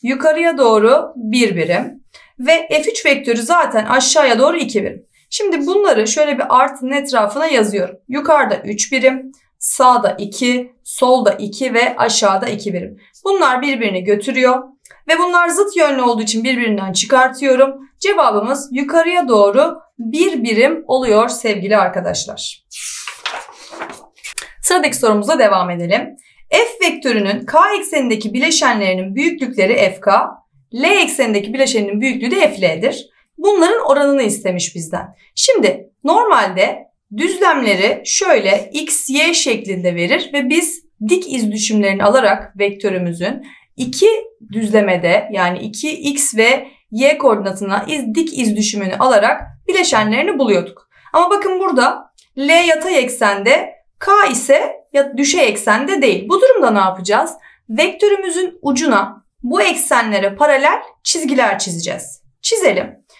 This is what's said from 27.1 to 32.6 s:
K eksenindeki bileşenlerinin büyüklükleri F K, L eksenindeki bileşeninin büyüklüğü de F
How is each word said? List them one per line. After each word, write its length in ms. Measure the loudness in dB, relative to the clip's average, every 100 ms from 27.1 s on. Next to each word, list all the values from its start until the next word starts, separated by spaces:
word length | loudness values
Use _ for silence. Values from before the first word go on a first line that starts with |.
| -2 -2 -4 0
K 140 | 4 4 2
eksenindeki 540 | -2 -2 -2 -2 -4
bileşenlerinin 840 | -2 0 2 0 0 0 -2 -4 -2
büyüklükleri 600 | -2 -2 -6 0 0 2
F 240 | 2 0
K, 300 | 2 2 0 -8 _ _ _
L 100 | -2
eksenindeki 720 | 2 2 0 0 0 0 -4
bileşeninin 480 | -2 0 0 -2 -2
büyüklüğü 300 | -2 -2 -2
de 180 | 2 0
F 120 | 0